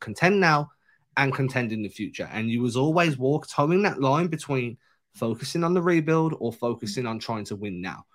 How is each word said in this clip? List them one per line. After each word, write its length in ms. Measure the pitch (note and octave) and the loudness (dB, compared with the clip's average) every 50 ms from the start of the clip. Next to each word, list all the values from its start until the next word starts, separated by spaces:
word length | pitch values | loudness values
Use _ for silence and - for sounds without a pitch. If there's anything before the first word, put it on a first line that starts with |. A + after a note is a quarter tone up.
contend 400 | - A2+ G#2 - D#3+ F#3 G#3 G3 | -10 -10 -2 2 4 4 6 6
now 300 | F3+ E3 D3+ D3 D3 - _ _ _ _ _ _ _ _ _ | 6 6 4 4 2 -2 _ _ _ _ _ _ _ _ _
and 180 | C3+ C#3 C3+ C3 | 0 0 2 2
contend 380 | - C3+ B2+ - B2+ A#2+ A2 | 0 -2 0 0 -2 -2 -2
in 100 | A2+ A2 | -2 -4
the 60 | G#2+ F#2+ | -6 -6
future. 400 | - - G#2 D#2 - - F2 B1+ | -6 -8 -8 -8 -6 -8 -10 -8
And 160 | D2 A2 A2 A2+ | -6 -4 -2 -2
you 140 | A#2 A#2 | 0 0
was 140 | B2 B2 A2+ | 0 0 2
always 420 | B2+ C3+ D#3+ D#3+ F3 E3+ D#3+ C#3 B2 | 2 2 2 4 4 2 2 2 0
walk, 300 | B2+ C3+ D3 D3+ - - | 0 0 0 0 -4 -4
towing 340 | - - D3 D#3 F3 F#3+ | 0 0 2 2 2 2
that 180 | G#3 F#3 - - | 2 0 0 2
line 280 | C#3 C3 C#3 D#3+ F3 F3 | 2 2 2 2 2 0
between 500 | D#3+ D#3 - - C#3 B2+ A#2+ A#2+ A#2 - _ _ _ _ _ _ _ | -2 -6 -4 -4 -2 -2 -2 -4 -8 -12 _ _ _ _ _ _ _
focusing 500 | - A#2+ A2+ A2+ - C#3 - - E3+ E3+ | -4 -2 -2 -2 -4 -6 -4 -2 -2 0
on 100 | E3+ F3+ | 2 2
the 80 | F#3 | 2
rebuild 540 | E3+ F3+ F3 E3 D3+ D#3 D#3+ D#3+ D#3+ D#3+ D#3 - | 2 4 2 2 4 4 2 4 4 2 0 -2
or 140 | A2+ A#2 | -4 -4
focusing 520 | A2+ - A#2+ A#2+ A#2 - A#2+ G#2 G2+ B2+ B2 | -4 -2 -2 -2 -2 -4 -6 -6 -4 -4 -4
on 140 | A2+ A2+ A2 | -4 -4 -6
trying 240 | - - A2+ G#2+ G2+ | -6 -6 -6 -6 -6
to 120 | - A2 | -8 -8
win 240 | F#2+ G#2 G2+ F2+ F2+ | -8 -6 -8 -6 -6
now. 260 | F2+ F#2 - - - _ | -8 -8 -10 -10 -16 _